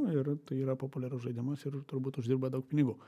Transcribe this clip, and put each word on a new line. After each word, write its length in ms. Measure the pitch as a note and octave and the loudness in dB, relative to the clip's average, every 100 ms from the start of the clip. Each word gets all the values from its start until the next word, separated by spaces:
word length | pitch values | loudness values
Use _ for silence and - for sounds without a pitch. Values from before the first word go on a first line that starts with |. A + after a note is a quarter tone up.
| B3 | 4
ir 220 | D3+ C#3 D3 | 2 2 -2
tai 200 | - C3 | -2 -2
yra 160 | C3+ C3 | 0 0
populiarus 460 | C3+ C#3 B2+ C3 | -2 -4 -4 -4
žaidimas 420 | A#2+ A#2 B2+ D3 C#3+ | -4 -2 -2 -2 -4
ir 100 | C#3 C#3 | -6 -4
turbūt 320 | C3+ C3+ C3+ | -4 -2 -2
uždirba 320 | A#2 C3 C3 | 2 2 2
daug 160 | C3 C3 | -2 0
pinigų. 320 | D3 C3 - | 4 4 2